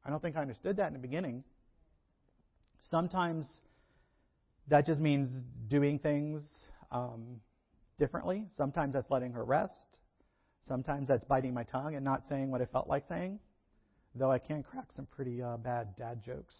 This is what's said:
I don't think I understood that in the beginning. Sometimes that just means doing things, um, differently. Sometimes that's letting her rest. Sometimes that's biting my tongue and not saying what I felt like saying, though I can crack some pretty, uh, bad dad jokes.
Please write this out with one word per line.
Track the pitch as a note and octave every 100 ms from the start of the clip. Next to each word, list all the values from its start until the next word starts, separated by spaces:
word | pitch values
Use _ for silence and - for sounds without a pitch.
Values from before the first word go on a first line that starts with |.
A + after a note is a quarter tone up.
I | -
don't | D3+
think | E3 D#3
I |
understood | C#3 A#2 F3+ G3+
that | F#3
in |
the | C#3+
beginning. | B2+ D3 F#3 A#2+ - _ _ _ _ _ _ _ _ _ _ _ _ _ -
Sometimes | E3 F3 F#3 F3 E3 D3 - _ _ _ _ _ _ _ _ _ _ -
that | D3
just | D3 D3
means | D#3 C#3+ C3+ B2+ B2 B2 A2
doing | C#3+ C#3+ D3
things, | D3+ D3 D3 D3+ D3 - - - -
um, | B2 B2 A#2 A2+ A#2+ _ _ _ _ _ -
differently. | D3 - - F#3+ G#3 -
Sometimes | C#3 D3+ C#3+
that's | C3+ B2
letting | C3+ B2
her | A#2+
rest. | A2+ C#3+ F#3+ - - _ _ _ _ _ _ _
Sometimes | - C3 C3 C#3+ C3+
that's | B2+
biting | - C3 C3
my | B2
tongue | A2+ C3 C#3+
and | D3+
not | C3+ C3+ -
saying | C#3 C3+
what | B2+
I | B2
felt | B2+ -
like | C#3+ -
saying, | E3+ F3+ G3+ - _ _ _ _ _ _
though | B2 C3
I | B2+
can | - D3+
crack | C3+ B3+ -
some | - C3+
pretty, | - B2+ A#2+
uh, | B2 A#2
bad | A#2+ A#2+ A2 F#2
dad | A#2 A#2+
jokes. | G#2 C3+ - -